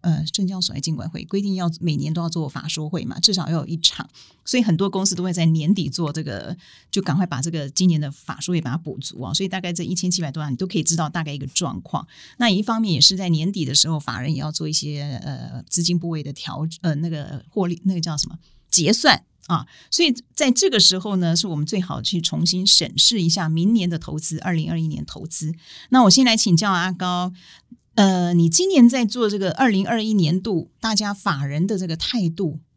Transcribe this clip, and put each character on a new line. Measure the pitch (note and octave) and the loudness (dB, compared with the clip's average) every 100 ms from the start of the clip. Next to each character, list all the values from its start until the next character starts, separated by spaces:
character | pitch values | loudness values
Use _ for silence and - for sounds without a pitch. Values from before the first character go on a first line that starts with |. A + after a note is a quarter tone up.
呃， | F3 D#3 D#3 | 0 0 -2
证 | - F#3 | -4 -6
交 | F#3+ | -2
所 | F3 | -4
还 | - | -4
金 | - | -6
管 | D#3 E3 | -6 -8
会 | - | -10
规 | - G3 | -6 -6
定 | G3+ F#3+ | -4 -2
要 | F3 E3 | -4 -2
每 | F3 D3 | -4 -2
年 | D3 | -2
都 | D#3+ | -4
要 | E3+ | -2
做 | E3+ D3 | -2 -4
法 | - D#3+ | -6 -6
说 | - D3+ | -6 -4
会 | E3 | -6
嘛， | - - | -6 2
至 | E3+ | 2
少 | F3+ - | 2 0
要 | E3 | -2
有 | C3+ | -2
一 | E3 | 0
场， | - - - - - _ | 0 0 -14 -16 -20 _
所 | - B3+ | 0 2
以 | |
很 | A3 D#3+ | 4 2
多 | G3 | 2
公 | F#3+ | 0
司 | F#3+ | -2
都 | F3+ | -2
会 | F#3 | -4
在 | F3 E3 | 2 2
年 | D#3+ D3+ | 2 2
底 | G3 C#3+ | 0 0
做 | - D#3+ | -2 -4
这 | D3+ | -4
个， | D3+ G2+ - F3 - - _ | -8 -8 -10 -12 -14 -20 _
就 | G3+ | -4
赶 | F#3+ D3+ | 0 0
快 | F3+ | 0
把 | C3+ | -2
这 | D#3+ | -4
个 | E3 C#3 | -4 -4
今 | - F3+ | 2 2
年 | D#3+ | 2
的 | D3 | -2
法 | C#3 - - | -10 -14 -10
说 | - | -2
会 | F3 | -2
把 | B2+ | -2
它 | C#3+ | -6
补 | E3 - | -6 -6
足 | - - | -8 -6
啊。 | A#2 | -4
所 | A2+ | -2
以 | F#3+ | -2
大 | F#3 | -4
概 | F3+ | -6
这 | F3 | -6
一 | F3 | -4
千 | F3+ F3+ | -2 -2
七 | F3+ | -2
百 | D#3 | -4
多 | D3+ | -6
万， | D3+ | -6
你 | B2 | -4
都 | F#3 | -2
可 | G3 | -2
以 | |
知 | E3 | 0
道 | E3+ D3+ | 0 -2
大 | E3+ | -4
概 | D3+ | -6
一 | C#3+ | -6
个 | C#3 | -4
状 | - E3 - | -4 -4 -6
况。 | - D3+ E3 - - - | -6 -8 -8 -18 -20 -2
那 | A#3+ | 2
一 | F#3+ | 2
方 | G#3 A3+ | 0 0
面 | A3 | 0
也 | D3+ | 4
是 | - F#3 | 4 4
在 | F#3 | 0
年 | D#3+ E3 | 0 0
底 | G3 | -2
的 | C#3 | 0
时 | D3 C#3 | 0 2
候， | D#3 | -2
法 | C#3+ A#2 | -4 -6
人 | B2 | -4
也 | C#3+ | -4
要 | D3+ | -4
做 | D3+ D#3 | -4 -4
一 | |
些， | D#3 D3 D3 C#3+ C3 | -4 -6 -8 -8 -8
呃， | - C3 A#2+ B2 - | -8 -10 -10 -12 -4
资 | E3 | 0
金 | E3+ F3 | 0 0
部 | E3+ | -2
位 | D#3+ | -6
的 | D3 | -8
调， | C#3+ - - D#3+ D#3+ | -10 -10 -6 -6 -2
呃， | E3+ D3 | -2 -2
那 | E3 | -4
个 | D#3+ C#3+ A2+ - | -6 -8 -12 -8
获 | - F3+ | -2 -2
利， | E3+ | 0
那 | F#3+ | -2
个 | F3+ | 0
叫 | E3 D3+ | -2 -4
什 | - | -6
么？ | - _ _ _ | -10 _ _ _
结 | - D3 | 2 4
算 | C#3+ D4+ F#3 _ _ - | 4 4 2 _ _ -4
啊。 | E3 - - - | -4 -4 -20 -6
所 | - | 0
以 | E4+ A#3+ - | 2 0 -6
在 | - C#4 | 0 2
这 | B3+ G4 | 4 4
个 | A#3 | 4
时 | - F#3 | 4 2
候 | G3 F#3+ | -2 0
呢， | E3+ E3+ | 2 2
是 | F#3+ | 0
我 | |
们 | D#3 | -4
最 | D3+ - | -2 -2
好 | F3+ - | -4 -4
去 | A#2+ F3 | -4 -2
重 | E3 D#3 | -2 0
新 | E3+ F3+ G3 | 0 0 2
审 | - D#3+ C#3 | 2 2 4
视 | - A3+ | 4 6
一 | E3+ | 2
下 | E3+ D#3+ | 2 0
明 | D#3+ F#3 | 2 4
年 | A#3 F3+ | 4 2
的 | E3 | -2
投 | - D3+ | -4 -4
资， | - D#3 | -4 -4
二 | F#3 | -2
零 | E3 D#3 | -2 -2
二 | E3 | -2
一 | D#3+ | -2
年 | D3+ D3 | -4 -8
投 | - E3+ | -10 -6
资。 | - D#3 E3 - - - | -4 -4 -8 -12 -20 2
那 | B3+ | 6
我 | A3 | 8
先 | A3 B3+ | 8 6
来 | A3+ | 4
请 | A3 E3+ | 4 4
教 | G#3 | 4
阿 | F3+ F3+ | 0 0
高， | F3+ F3+ F3+ F3+ F3+ - - _ - _ | -2 -2 -2 -4 -6 -20 -20 _ -20 _
呃， | - G3 F#3 F3 | 4 4 4 2
你 | F3 E3+ | 4 4
今 | E3 F#4 | 4 4
年 | F4+ A#3+ | 8 8
在 | C4 A3+ | 6 0
做 | B3 A3 | 0 0
这 | G3+ | 0
个 | F#3+ | -2
二 | - C4 | 2 2
零 | G3 G3 | 2 0
二 | A#3 | -2
一 | A3 | 0
年 | G#3+ D#3+ F3+ | 2 2 2
度 | F#3+ F3+ - _ | 0 -2 -4 _
大 | A3+ | -2
家 | G#3 G#3 | -2 -2
法 | G3+ G3+ D3 C#3 | -4 -2 -2 -2
人 | D3 F#3+ | 0 0
的 | F#3 | 0
这 | F#3 | -2
个 | D#3+ | -4
态 | - A#3+ F3 | -4 0 -2
度 | E3 F#3 - _ | 0 -4 -4 _